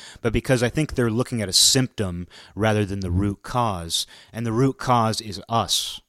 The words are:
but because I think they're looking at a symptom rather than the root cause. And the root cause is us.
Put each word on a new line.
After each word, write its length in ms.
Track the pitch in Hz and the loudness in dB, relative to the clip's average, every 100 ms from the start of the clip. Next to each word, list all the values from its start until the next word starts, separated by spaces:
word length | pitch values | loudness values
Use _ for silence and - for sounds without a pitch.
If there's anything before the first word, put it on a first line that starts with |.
| - - | -20 -6
but 120 | 120 | -2
because 280 | 113 - 127 | -2 2 2
I 80 | 117 | 2
think 240 | 156 151 | 0 -2
they're 160 | - 117 | 0 0
looking 320 | 110 123 117 | 0 -2 -2
at 80 | 98 | 0
a 40 | |
symptom 760 | - - 131 131 - 95 87 90 - - 98 | 2 4 4 0 -2 -4 -4 -10 -16 -16 -2
rather 300 | 107 104 98 | 2 2 0
than 140 | 98 | -2
the 120 | 92 | -2
root 320 | 90 101 95 | 0 0 -2
cause. 640 | - 123 117 90 82 - - - - | -4 -2 -2 -2 -4 -6 -6 -12 -14
And 120 | 110 117 | -6 -2
the 60 | |
root 260 | 110 135 - | 2 2 0
cause 440 | - 120 110 107 | 2 2 4 0
is 200 | 110 92 - | -6 -12 -2
us. 540 | 113 92 - - - | 0 0 -2 -4 -10